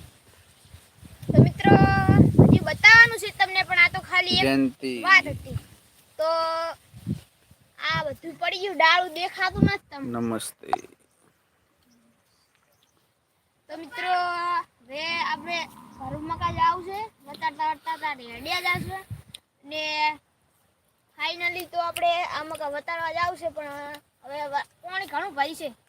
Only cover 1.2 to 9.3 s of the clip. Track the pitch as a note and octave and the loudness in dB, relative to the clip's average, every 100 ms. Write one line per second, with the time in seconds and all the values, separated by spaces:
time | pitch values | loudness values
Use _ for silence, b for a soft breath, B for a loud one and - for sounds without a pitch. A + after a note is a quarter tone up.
1.2 | - - F#4+ - G4 G4 F#4+ G4 F#4+ G4 | 2 6 6 6 6 8 6 4 4 6
2.2 | F#4+ - - - - D#4 G#4 A4+ A#4 A4+ | 6 8 8 8 2 4 8 10 8 4
3.2 | G4+ - F#4+ F#4+ F#4 F4+ F4 F#4 F4 F4+ | -6 -2 -2 -2 0 2 2 0 -4 -2
4.2 | F4+ F4+ C4+ C4+ C4 - C4+ B3 F4+ F#4+ | 0 2 2 2 0 -4 -8 -4 4 4
5.2 | D4+ - C4+ - - - _ _ _ - | 2 -10 -10 -12 -12 -20 _ _ _ -6
6.2 | D#4+ E4 D#4+ E4 E4 D4 _ - - - | -2 -2 -2 -4 -6 -10 _ -16 -10 -10
7.2 | - _ _ _ _ - D4 D#4+ D4+ - | -10 _ _ _ _ -10 -4 -4 -4 -8
8.2 | E4 C#4+ F4 F#4 G4 D#4 D#4+ F4+ F#4 D#4+ | -12 -8 -6 -4 -4 4 6 6 2 -4
9.2 | F4+ | -6